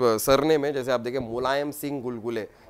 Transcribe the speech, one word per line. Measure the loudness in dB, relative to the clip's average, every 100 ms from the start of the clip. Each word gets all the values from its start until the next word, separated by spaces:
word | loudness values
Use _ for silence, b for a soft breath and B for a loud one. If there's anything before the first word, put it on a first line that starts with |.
सरनेम | 4 4 4 4 4 2
है, | 2
जैसे | -2 0
आप | -2
देखें | -2 -4
मुलायम | -4 -4 -2 -2 -4
सिंह | -6 -6 -6
गुलगुले, | -6 -6 -6 -6 -6 b b